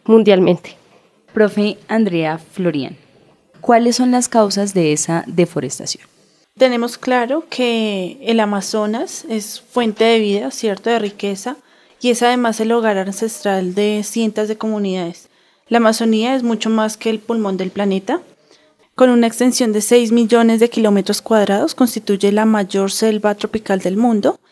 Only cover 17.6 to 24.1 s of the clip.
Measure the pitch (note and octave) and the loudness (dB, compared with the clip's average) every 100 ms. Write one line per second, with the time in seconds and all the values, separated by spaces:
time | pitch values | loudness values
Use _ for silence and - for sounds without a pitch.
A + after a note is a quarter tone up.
17.6 | F#3 G3 G3+ F#3+ G3 E4+ - _ _ _ | -4 -4 -2 -2 -2 -6 -8 _ _ _
18.6 | _ _ _ - B3+ A#3+ A#3 A3+ B3 A#3+ | _ _ _ 2 4 6 2 2 0 2
19.6 | A#3 G#3 G#3 A#3+ A#3 A#3 A3 A#3 A#3 A3+ | 0 0 2 4 4 2 4 4 4 4
20.6 | A#3 A#3 G#3+ G3+ G3 G3+ - A3 G3+ G3+ | 2 2 2 2 0 -4 0 2 2 0
21.6 | D#4+ - B3 A3 - G3 G3+ G#3 A3 G#3+ | -2 0 0 0 -2 0 2 2 2 2
22.6 | F#3+ G3 G3 - A3+ G#3+ G#3+ G#3 G#3+ A3 | 0 -2 -2 0 0 0 0 -2 -4 -6
23.6 | - F#3+ F#3 G3 A#3+ | -2 -2 -2 0 2